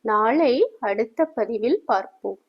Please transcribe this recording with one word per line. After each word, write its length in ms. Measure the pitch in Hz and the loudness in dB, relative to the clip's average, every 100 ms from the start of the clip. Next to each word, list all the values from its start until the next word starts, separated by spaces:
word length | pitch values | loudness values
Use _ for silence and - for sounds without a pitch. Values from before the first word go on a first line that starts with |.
நாளை 480 | 220 214 220 285 302 254 453 - | 0 0 2 2 2 2 0 0
அடுத்த 460 | 214 202 226 - 320 | -4 -2 -4 -2 -2
பதிவில் 540 | - 202 226 233 403 | -2 -4 -2 0 -2
பார்ப்போம். 540 | - 196 196 _ 196 190 | 0 -2 -2 _ -10 -10